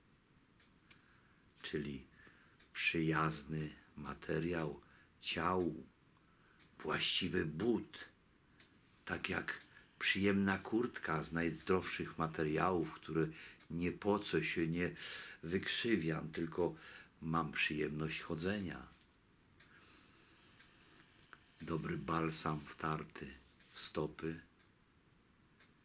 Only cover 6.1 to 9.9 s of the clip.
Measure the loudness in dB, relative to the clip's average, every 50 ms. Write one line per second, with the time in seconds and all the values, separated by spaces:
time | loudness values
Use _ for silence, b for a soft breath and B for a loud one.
6.1 | -20 -20 -20 -20 B B B B B B -20 -20 -18 -10 -4 -2 0 2 2 2
7.1 | 2 2 0 2 2 2 2 2 0 2 4 4 4 2 2 -4 -12 -14 -14 -14
8.1 | -18 -20 -20 -20 -20 -20 _ _ -20 -20 -20 -20 -20 -20 -20 -20 -20 -16 -8 -6
9.1 | -6 -4 -2 0 0 0 -2 -2 -6 -8 B B B B B B